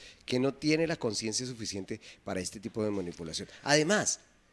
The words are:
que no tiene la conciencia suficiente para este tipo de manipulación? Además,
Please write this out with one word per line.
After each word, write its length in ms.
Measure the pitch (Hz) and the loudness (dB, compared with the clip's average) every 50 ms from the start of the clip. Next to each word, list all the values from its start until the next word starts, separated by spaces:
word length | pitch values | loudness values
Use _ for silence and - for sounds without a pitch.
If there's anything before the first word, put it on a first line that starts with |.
| - - - - - | -12 -16 -20 -14 -4
que 140 | - 127 127 | 0 2 2
no 140 | 127 139 131 | 4 2 2
tiene 340 | - - 151 156 156 165 156 | 0 2 4 4 4 4 2
la 100 | - - | 0 0
conciencia 480 | - 117 104 - 110 110 107 - 127 | 0 0 0 0 0 -2 0 -2 -2
suficiente 560 | 127 131 113 110 90 - 101 95 - 113 107 - - - - - | -4 -6 -6 -6 -6 -4 -6 -6 -6 -8 -10 -10 -14 -20 -12 -8
para 160 | - 98 92 | -6 -4 -4
este 180 | 92 - - 110 | -4 -4 -6 -8
tipo 240 | 98 113 - 113 107 | -8 -6 -2 0 0
de 80 | 104 | 0
manipulación? 560 | 101 98 92 87 80 - 85 80 80 - 101 - - - - | 0 0 -2 -4 -6 -6 -8 -6 -6 -6 -6 -8 -10 -4 2
Además, 560 | 131 143 156 151 160 208 208 135 - - - - _ _ _ _ _ | 4 4 6 6 4 2 2 2 0 -2 -4 -6 _ _ _ _ _